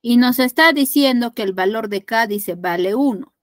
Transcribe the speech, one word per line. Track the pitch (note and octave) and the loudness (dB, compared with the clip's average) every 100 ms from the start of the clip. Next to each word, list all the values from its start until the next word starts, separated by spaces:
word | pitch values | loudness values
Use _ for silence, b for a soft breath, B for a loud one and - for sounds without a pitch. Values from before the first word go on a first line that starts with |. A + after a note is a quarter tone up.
Y | A#3 A#3+ | 2 2
nos | B3 B3+ | 2 2
está | B3+ - D#4+ | 0 4 4
diciendo | D4 C4+ C#4+ C4+ B3 A#3+ | 4 2 2 2 2 -2
que | - | -4
el | G3+ | -6
valor | F#3+ F#3 A3+ G#3+ | -2 -2 -2 -4
de | G3+ | -8
K, | G3 A3+ A3+ | -4 -2 -2
dice, | G3+ G3+ | -4 -6
vale | F3 F3+ F3 F3+ | -6 -4 -2 -2
uno. | A3 C#4 G3+ - _ | 0 0 -2 -10 _